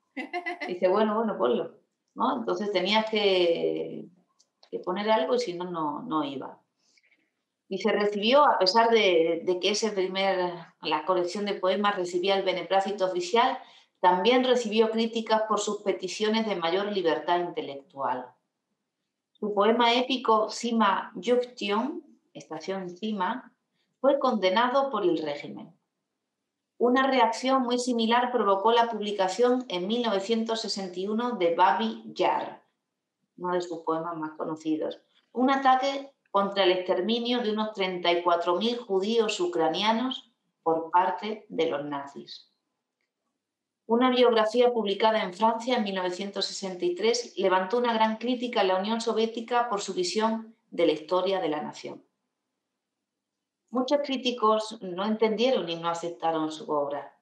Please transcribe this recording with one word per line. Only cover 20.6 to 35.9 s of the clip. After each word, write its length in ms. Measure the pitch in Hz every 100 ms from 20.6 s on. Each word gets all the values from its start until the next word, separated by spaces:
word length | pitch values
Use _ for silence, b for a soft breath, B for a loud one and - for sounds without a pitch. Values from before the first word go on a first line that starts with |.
| 233 226 208 185 - -
Yuktion, 880 | 190 247 - - 208 208 262 349 - _ _
Estación 560 | 151 - 160 - 190 180
Sima, 640 | 175 220 208 185 254 - _ _ _ _ _
fue 200 | 262 277
condenado 680 | 262 220 185 202 247 269 269
por 140 | 214
el 160 | 180 156
régimen. 580 | 151 143 147 - - _ _ _ _ _ _ _ _ _ _ -
Una 300 | 240 262 277
reacción 540 | 262 220 226 262 277
muy 180 | 240 247
similar 500 | 254 226 220 240 240
provocó 400 | 240 196 190 220
la 180 | 240 233
publicación 760 | 214 208 202 185 - 247 254 -
en 200 | 180 190
mil 140 | 240
novecientos 580 | 226 196 190 226 226 220
sesenta 400 | 202 196 185 180
y 80 | 196
uno 240 | 214 247
de 220 | 220 175 170
Babi 480 | 190 - 220 - -
Yar, 480 | - - - - - _ _ _ _ _ _ _ -
uno 160 | 175
de 60 | 180
sus 200 | 175 165
poemas 360 | 160 160 170 160
más 160 | 156 -
conocidos. 600 | 165 156 156 156 - - _ _ _
Un 180 | 226 262
ataque 600 | 269 269 262 277